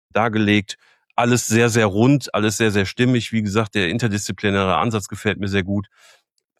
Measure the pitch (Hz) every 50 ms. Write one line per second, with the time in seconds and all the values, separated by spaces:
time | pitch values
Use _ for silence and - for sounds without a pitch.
0 | _ _ _ 101 113 117 107 110 107 101 104 104 101 - - - _ _ _ _
1 | _ _ _ - 120 120 123 117 - - 110 117 120 120 104 120 107 101 92 104
2 | 117 135 147 131 - - - 104 107 110 - - 113 110 98 104 95 90 - -
3 | 123 127 127 120 107 - 113 113 107 101 95 113 110 - - 104 95 80 95 120
4 | 123 110 98 101 - - 98 - - 101 98 98 95 92 87 78 95 120 113 107
5 | - - 101 95 - 107 90 - 104 98 98 98 90 98 101 101 98 - _ _
6 | _ - _ _ _ _ _ _ _ _ _ _